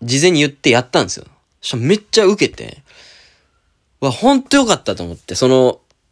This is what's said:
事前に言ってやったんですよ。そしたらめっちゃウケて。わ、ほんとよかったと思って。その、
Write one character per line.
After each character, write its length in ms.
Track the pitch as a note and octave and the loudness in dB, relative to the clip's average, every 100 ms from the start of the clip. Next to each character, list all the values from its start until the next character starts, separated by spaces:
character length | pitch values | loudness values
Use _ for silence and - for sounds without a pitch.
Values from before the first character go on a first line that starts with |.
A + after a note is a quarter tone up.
事 180 | A#2+ C3 | -6 0
前 120 | F3+ | 2
に 80 | D#3 | 2
言 80 | D3 | -2
っ 20 | |
て 160 | - D3 | -2 0
や 120 | A#2+ | 0
っ 100 | - | 0
た 100 | E3 | -2
ん 40 | |
で 40 | F#2+ | -2
す 80 | - | -8
よ。 60 | - _ _ _ | -16 _ _ _
そ 60 | - | -10
し 20 | |
た 60 | B2 | -4
ら 40 | |
め 100 | C3 | 0
っ 60 | G#3+ - | -2 0
ち 100 | A3 | 2
ゃ 60 | F#3+ | 2
ウ 100 | G3+ | 2
ケ 140 | C#3 | -2
て。 320 | - A2+ - _ _ - - _ _ _ _ _ _ _ - | -4 -20 -20 _ _ -20 -20 _ _ _ _ _ _ _ -6
わ、 100 | C3+ | -6
ほ 240 | A#2+ B3+ | 0 2
ん 80 | C4+ | 2
と 160 | C4+ C#4 | 2 0
よ 80 | A#3 | 2
か 80 | |
っ 80 | F#3 | -2
た 120 | - | -4
と 80 | F2+ | -8
思 120 | F2 | -8
っ 20 | E2 | -14
て。 180 | - | -12
そ 140 | - B2+ | -2 2
の、 320 | C3 B2 - _ _ _ | 2 2 -2 _ _ _